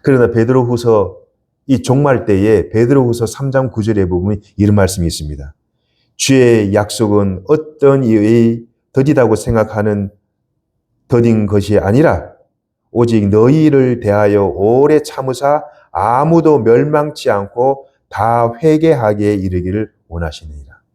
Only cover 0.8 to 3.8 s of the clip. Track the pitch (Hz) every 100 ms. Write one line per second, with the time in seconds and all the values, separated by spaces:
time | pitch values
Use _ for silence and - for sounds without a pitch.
0.8 | 117 110 92 - _ _ _ _ - 131
1.8 | - 135 143 123 - 98 104 104 - 110
2.8 | 120 139 120 117 110 - 139 135 131 113